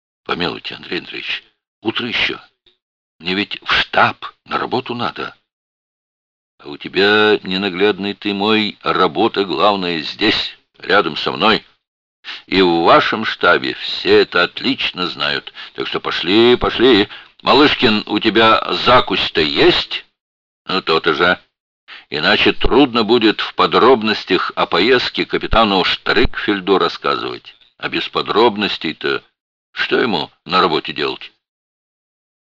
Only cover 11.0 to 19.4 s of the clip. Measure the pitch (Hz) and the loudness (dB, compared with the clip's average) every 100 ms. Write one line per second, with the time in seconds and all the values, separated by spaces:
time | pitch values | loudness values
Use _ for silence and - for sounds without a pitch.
11 | 85 69 - 65 107 90 - _ _ _ | 0 -4 -6 -2 0 0 -4 _ _ _
12 | _ _ - - - 92 90 85 90 147 | _ _ -18 -16 -2 2 2 4 4 4
13 | - 110 110 - 90 78 65 - - - | 2 -4 -6 -2 2 2 0 -8 -8 -4
14 | 85 104 95 90 87 - 120 131 - 90 | 2 4 4 2 0 -2 -6 -4 -4 -4
15 | 87 67 73 69 - - - 62 67 76 | -8 -4 -4 -4 -8 -18 -14 -10 -8 -6
16 | - - 85 107 120 123 98 - 127 104 | -6 -6 0 4 6 4 2 4 4 6
17 | 104 - - _ - 123 147 - 117 107 | 2 -6 -20 _ 2 4 4 2 0 0
18 | - 104 110 101 113 107 - 87 - 123 | -2 -2 0 2 4 2 0 -2 2 2
19 | - - - 82 | 2 -4 -2 -2